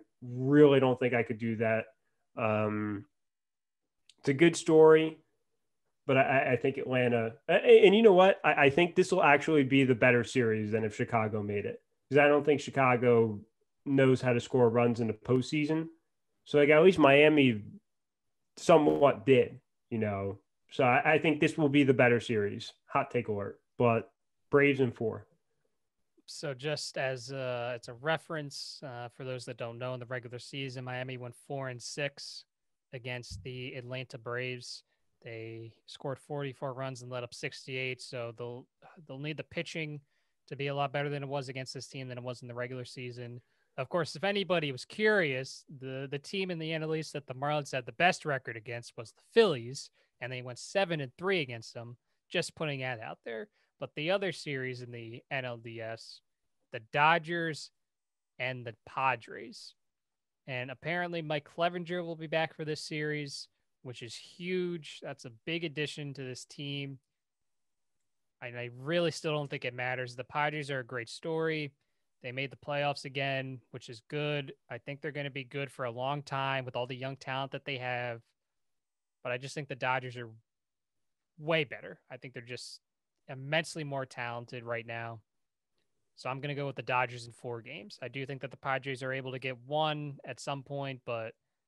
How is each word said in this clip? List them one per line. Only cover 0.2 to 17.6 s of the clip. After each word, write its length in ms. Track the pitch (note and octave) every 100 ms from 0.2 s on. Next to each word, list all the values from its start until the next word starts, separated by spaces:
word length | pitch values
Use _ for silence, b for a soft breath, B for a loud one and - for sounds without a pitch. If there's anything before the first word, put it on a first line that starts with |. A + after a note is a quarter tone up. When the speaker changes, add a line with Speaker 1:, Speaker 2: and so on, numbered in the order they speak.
Speaker 1:
really 580 | B2 B2 C3 C#3+ D3 C3+
don't 180 | B2+ B2
think 160 | B2
I 100 | A#2+
could 140 | A2 A2+
do 200 | A2+ A2
that. 280 | A2 A2 - _ _ _ _ -
Um, 680 | A2+ G#2+ G#2+ G#2+ G#2 G2+ - _ _ _ _ _ _ _ _ _ _ _
it's 100 | C#3
a 40 |
good 220 | C3+ E3+ E3
story, 600 | - D#3+ D#3 D#3+ D#3 D#3 _ _ _ _ _ _ _ _ -
but 100 | C3
I, 60 |
I, 300 | C#3 C3+ C#3
I 40 | B2
think 220 | C#3 C3
Atlanta, 560 | A#2+ B2+ B2 A#2 A2+ - -
a-, 40 | F#3
a-, 300 | B3 A3+ G3+
and 80 |
you 80 | G#3
know 120 | A3+
what? 260 | F3+ F#3+ - D#3
I, 200 | D3+ C#3+
I 40 |
think 260 | C#3+ F3 F3+
this 160 | F3+
will 120 | F#3
actually 400 | D#3 D3 D3 D#3
be 200 | C3 C3+
the 120 | B2+ A#2
better 280 | B2+ A#2+
series 480 | A2 C3 A#2 A2 G#2+
than 140 | A2 A2
if 100 | -
Chicago 480 | A#2+ A#2 A2 G#2+
made 220 | G#2 G2+ G#2+
it, 160 | - _ _ -
'cause 80 | C3+
I 120 | D3
don't 160 | D3 D3
think 160 | C#3
Chicago 800 | - C3+ C3 B2 B2 A#2 A2+ G#2 - _ _ _ -
knows 360 | C#3 C3 B2+
how 100 | B2+
to 80 | A#2+
score 300 | - C3 A#2+
runs 320 | A#2+ A#2+ A2+
in 60 | A2+
the 60 |
postseason. 720 | G#2+ - B2+ B2+ D3+ D3 D#3+ D#3+ - _ _ _ _ -
So, 140 | D3
like, 100 | D3
at 120 | D3+
least 180 | F#3 E3+
Miami 640 | C#3+ C#3 D3+ D3+ C3 G#2+